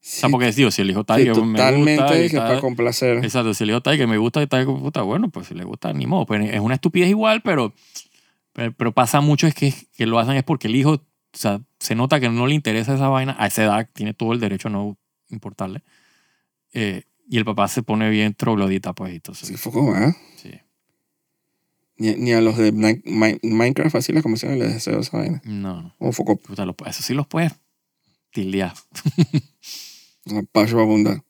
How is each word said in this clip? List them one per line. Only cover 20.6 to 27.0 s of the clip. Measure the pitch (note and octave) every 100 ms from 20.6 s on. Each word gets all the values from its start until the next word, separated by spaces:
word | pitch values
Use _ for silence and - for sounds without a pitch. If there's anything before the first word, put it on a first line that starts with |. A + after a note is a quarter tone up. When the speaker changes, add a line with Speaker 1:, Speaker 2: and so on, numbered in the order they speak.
| _ _ _ _ _ _ _ _ _ _ _ _ _ _
Speaker 2:
Ni, | A2 G#2
ni | B2
a | A2+
los | A2+ A2+
de | G#2+
Min-, | G#2+ A2 A#2
Min-, | - A2 A2 -
Minecraft, | A2+ A2 B2 - D#3 -
así | B2+
la | D#3
conversación | D3+ A2+ C3 C3+
les | A2+
deseo | A2+ - G#2+
esa | - -
vaina. | - D3+
Speaker 1:
No. | - G2+ G2 F2 E2+ _
Speaker 2:
¿Cómo | -
fue | A#2+
como? | - G#2
Speaker 1:
Puta, | - G2+
lo, | F#2 - -
eso | -